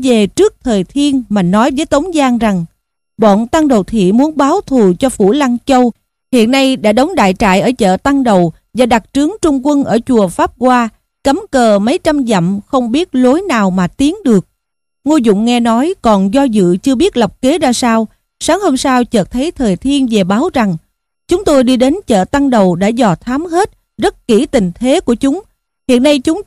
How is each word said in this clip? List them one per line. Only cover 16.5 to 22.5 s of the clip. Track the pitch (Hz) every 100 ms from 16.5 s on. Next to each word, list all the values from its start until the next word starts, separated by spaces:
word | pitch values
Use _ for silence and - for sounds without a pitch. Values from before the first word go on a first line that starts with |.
| 214 175 180
chưa | 277
biết | 247 381 247
lập | 202 -
kế | 254 320
ra | 294
sao. | 233 247 226 220 _ _ -
Sáng | - 349
hôm | 381 254
sau | 285 254
chợt | 233 226 160
thấy | 247 311
Thời | - 233 175
Thiên | 262 285 262
về | 220
báo | 180 202 359
rằng, | 294 208 165 _ _ _ _ -
chúng | 359
tôi | 381 285
đi | 247 254
đến | 254 359 -
chợ | 208
Tăng | 185 277 277